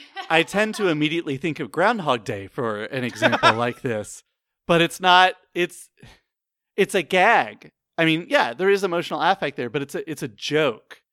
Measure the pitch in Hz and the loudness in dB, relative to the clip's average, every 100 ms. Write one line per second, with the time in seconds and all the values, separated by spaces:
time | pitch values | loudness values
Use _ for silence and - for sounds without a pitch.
0 | - 392 - 165 160 196 214 214 190 151 | -20 -14 0 2 2 0 -2 0 0 0
1 | 151 165 160 135 170 147 123 156 196 233 | -2 -2 -6 -6 -6 -6 -6 0 0 0
2 | 151 123 104 101 98 - 117 104 107 131 | 0 -2 -2 -10 -10 -6 -4 -4 -6 -6
3 | 123 - 294 - 170 117 120 - 123 107 | -6 0 0 2 2 2 -2 -4 -6 -6
4 | 101 - _ _ _ _ - 170 170 - | -8 -16 _ _ _ _ 0 2 2 0
5 | 185 180 185 - _ 175 175 - - _ | 4 6 6 2 _ -4 -4 -6 -20 _
6 | - _ _ _ _ _ _ - 190 196 | -20 _ _ _ _ _ _ -2 0 0
7 | 151 185 202 208 110 110 - _ _ - | 0 4 4 4 2 -8 -20 _ _ -2
8 | 160 160 - 285 123 120 190 196 190 170 | 0 0 0 0 0 0 0 2 0 -2
9 | - 156 165 190 147 139 120 143 139 175 | -4 0 0 0 -2 -6 -6 -6 -6 -10
10 | 160 147 135 101 - 147 147 107 - - | -10 -10 -10 -10 -4 0 0 -2 -14 -20
11 | _ | _